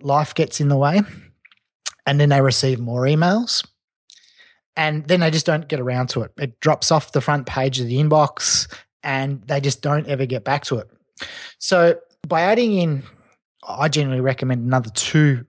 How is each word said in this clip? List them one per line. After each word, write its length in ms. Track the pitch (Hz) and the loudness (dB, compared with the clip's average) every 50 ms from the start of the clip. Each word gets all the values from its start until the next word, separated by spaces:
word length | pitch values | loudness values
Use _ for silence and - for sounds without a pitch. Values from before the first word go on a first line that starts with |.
life 340 | - 139 139 151 151 - - | -4 0 0 0 0 0 -2
gets 260 | - 156 - - - | -2 -2 -2 0 -2
in 60 | 151 | 0
the 100 | 143 143 | 2 2
way 260 | 135 139 143 170 208 208 - - - - - _ _ _ - _ _ _ _ _ _ - - _ _ - | 2 2 2 2 2 0 -2 -6 -20 -20 -20 _ _ _ -20 _ _ _ _ _ _ -12 -12 _ _ -4
and 140 | 135 139 147 | 0 2 4
then 120 | 147 143 | 4 4
they 100 | 143 139 | 4 4
receive 400 | 135 135 117 - - 135 131 117 | 4 2 2 2 0 0 0 -2
more 220 | 123 117 120 123 | -4 -4 -2 0
emails 640 | 127 139 151 156 165 180 196 226 240 - - - - - _ _ _ _ _ _ _ _ - _ _ _ _ _ - _ _ _ _ _ - | 2 2 2 4 4 2 2 2 0 -2 -4 -4 -6 -8 _ _ _ _ _ _ _ _ -20 _ _ _ _ _ -20 _ _ _ _ _ -6
and 300 | 165 156 156 151 151 147 | -2 -2 -2 -2 -4 0
then 140 | 147 185 180 | 0 2 2
they 100 | 170 160 | 4 2
just 160 | 156 160 - | 2 0 0
don't 220 | 175 156 156 160 143 | 0 0 -2 -2 -4
get 100 | 156 135 | -6 -4
around 300 | 123 127 123 123 127 127 | -4 -2 -2 -2 -2 -2
to 140 | - 123 | -4 -6
it. 100 | 110 - - | -6 -6 -8
It 220 | - 143 123 - - | -10 -10 -10 -8 -2
drops 320 | - 156 151 - - - | 0 0 0 2 0 0
off 220 | 160 151 - - | 0 0 0 0
the 80 | - - | -4 -2
front 260 | - - 147 143 123 | 0 0 -2 -2 -2
page 320 | - - 135 131 139 127 127 | -6 -4 -2 -2 -2 -2 -4
of 80 | 123 | -4
the 120 | 117 123 135 | -2 0 0
inbox 680 | 151 156 151 151 147 143 - - - - - - - - - - - _ _ _ - | 2 4 4 4 4 2 0 -4 -2 0 0 0 -2 -4 -10 -20 -20 _ _ _ -6
and 360 | 147 135 135 135 139 139 123 | -4 -4 -4 -2 -4 -6 -8
they 180 | 95 127 143 139 | -6 -4 -4 -2
just 220 | 135 143 127 - | 0 -2 -2 -2
don't 260 | - 143 147 151 156 143 | -2 -2 -2 -2 -2 -4
ever 180 | 143 127 135 | -4 -4 -2
get 160 | 120 127 117 | -4 -4 -6
back 220 | - 131 139 143 - | -2 -2 -2 -2 -2
to 140 | - 127 110 | -4 -6 -6
it. 120 | 104 - _ _ _ _ _ - - - - - - - - - | -6 -10 _ _ _ _ _ -18 -18 -16 -16 -18 -18 -20 -16 -8
So 400 | - - 190 175 170 170 165 - - _ _ _ - | -4 0 4 4 6 4 4 2 -4 _ _ _ -8
by 140 | 139 175 160 | -4 -2 0
adding 320 | 170 190 226 233 240 226 | 2 2 2 2 2 0
in, 320 | 208 185 175 160 147 135 135 - - _ _ _ _ _ _ _ _ _ - - | 2 0 0 0 -2 -4 -6 -10 -20 _ _ _ _ _ _ _ _ _ -14 -12
I 200 | 98 117 147 160 | -6 -2 -2 0
generally 320 | 139 151 143 135 131 127 | 0 0 -2 -2 -2 -2
recommend 440 | 127 135 127 - 139 131 127 120 117 | 0 -2 -2 -2 -2 -2 -2 -2 0
another 260 | 123 131 131 117 110 | 0 0 0 -2 -2
two 540 | - - - - - 156 151 143 135 120 123 | -6 -6 -4 0 2 4 4 4 2 0 -4